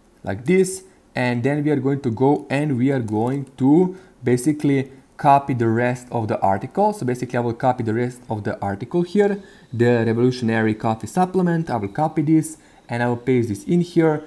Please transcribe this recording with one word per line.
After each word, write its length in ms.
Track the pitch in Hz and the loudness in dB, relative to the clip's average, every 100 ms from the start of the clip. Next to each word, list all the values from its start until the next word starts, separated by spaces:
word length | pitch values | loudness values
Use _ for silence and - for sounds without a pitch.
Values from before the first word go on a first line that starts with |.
| _ _ | _ _
like 220 | 95 101 123 | -8 -4 2
this. 380 | 185 185 - - _ _ | 2 2 -2 -14 _ _
And 280 | 127 123 120 | -4 -2 0
then 220 | 135 147 | 0 0
we 60 | 147 | 0
are 100 | 139 | 0
going 200 | 131 139 | 0 -2
to 80 | 131 | -2
go 360 | 110 131 147 - | 0 2 2 -2
and 300 | 135 151 120 | -2 0 0
we 140 | 135 | 0
are 80 | 135 | 0
going 440 | 104 107 120 139 135 - | -2 -2 -2 -4 -8 0
to 380 | 131 156 185 - - _ | 4 4 4 -2 -18 _
basically 680 | 123 123 156 147 143 139 135 - _ - | -2 0 0 0 0 0 -2 -10 _ -2
copy 340 | 147 139 143 | 4 4 2
the 160 | 123 117 | 0 2
rest 380 | 113 123 123 - | 2 0 -2 -6
of 180 | 117 110 | -4 -2
the 120 | 110 | 0
article. 520 | 95 101 135 - 208 | 0 0 -2 0 0
So 120 | 208 | 0
basically 320 | 123 127 123 123 | -4 -4 -4 -4
I 40 | |
will 140 | 120 | -4
copy 280 | 113 127 123 | -2 -2 -2
the 100 | 110 | -2
rest 300 | 110 123 123 - | -2 -2 -6 -8
of 140 | 110 | -6
the 140 | 104 - | -6 -4
article 420 | 98 196 - 175 | -6 -6 -4 -2
here, 400 | 175 202 202 202 - - - | 0 2 2 0 -10 -20 -8
the 340 | 117 120 120 113 | 0 2 4 2
revolutionary 680 | 113 127 123 113 113 110 | 2 2 0 -2 0 0
coffee 340 | 107 117 113 104 | 0 -2 -4 -4
supplement. 600 | 185 185 190 180 165 165 | -2 0 0 0 0 -2
I 80 | 117 | -4
will 120 | 98 | -4
copy 340 | 120 156 160 | -2 -2 0
this 340 | 147 160 156 - - _ - | 2 2 2 -8 -20 _ -8
and 140 | 120 | -2
I 60 | 120 | -2
will 80 | 120 | -2
paste 320 | 135 127 110 | 0 0 0
this 160 | 98 | -4
in 160 | - 175 | 0 0
here. 420 | 170 175 160 151 | 0 2 2 0